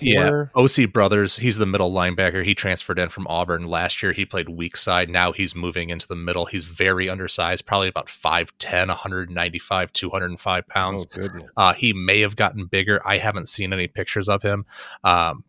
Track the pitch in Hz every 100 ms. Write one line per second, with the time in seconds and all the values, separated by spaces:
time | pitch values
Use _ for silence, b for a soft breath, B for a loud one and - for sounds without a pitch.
0 | 135 101 90 147 143 127 131 - 113 113
1 | 98 104 98 - 123 104 98 98 90 92
2 | 90 90 92 92 92 98 98 90 - 90
3 | 87 - 92 85 87 85 85 82 90 -
4 | 98 90 95 95 82 85 85 - - 90
5 | 87 90 90 82 92 85 87 85 85 85
6 | - 87 85 87 85 95 82 82 95 92
7 | 92 92 90 - 85 90 - 101 95 80
8 | - - 82 85 85 - - 90 92 87
9 | 98 92 87 87 87 87 - 95 87 -
10 | 92 95 90 87 104 90 - 98 92 98
11 | 87 - 98 90 - - 92 87 120 95
12 | 92 104 104 104 101 104 87 95 95 101
13 | 98 98 107 101 82 - 95 95 87 -
14 | 90 107 98 101 104 101 - B B B
15 | 95 87 82 62